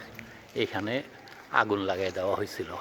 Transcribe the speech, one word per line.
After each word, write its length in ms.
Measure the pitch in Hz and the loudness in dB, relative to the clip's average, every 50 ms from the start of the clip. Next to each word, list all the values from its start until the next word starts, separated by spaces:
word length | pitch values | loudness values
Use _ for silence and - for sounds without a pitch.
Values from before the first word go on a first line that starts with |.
| - - - - - - - - - - - | -14 -16 -14 -14 -14 -14 -14 -18 -18 -6 0
এখানে 480 | 110 113 - - 95 101 107 120 135 - - - - - - - - - - - | 0 0 2 0 -2 0 0 0 -2 -2 -4 -14 -18 -18 -18 -16 -18 -12 2 4
আগুন 260 | 123 113 107 101 101 | 4 6 6 4 2
লাগাই 320 | 98 95 92 92 98 92 | 4 2 2 2 2 0
দেওয়া 260 | 90 95 90 98 101 | 0 0 2 2 2
হয়েছিল। 380 | 98 101 95 - - 92 87 90 - | 2 0 -2 -4 -6 -6 -6 -6 -8